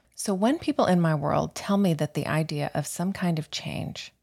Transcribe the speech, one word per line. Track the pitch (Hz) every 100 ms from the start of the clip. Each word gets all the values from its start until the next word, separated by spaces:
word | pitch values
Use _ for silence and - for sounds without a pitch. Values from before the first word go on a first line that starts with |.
| _ -
So | -
when | 190 220 320
people | - 285 233
in | 180
my | 165
world | 156 147 - -
tell | - - 202
me | 202
that | 156 151 -
the | -
idea | 151 160 147 147
of | - 147
some | - 180
kind | 196 180 160
of | 151
change | - - - - - - -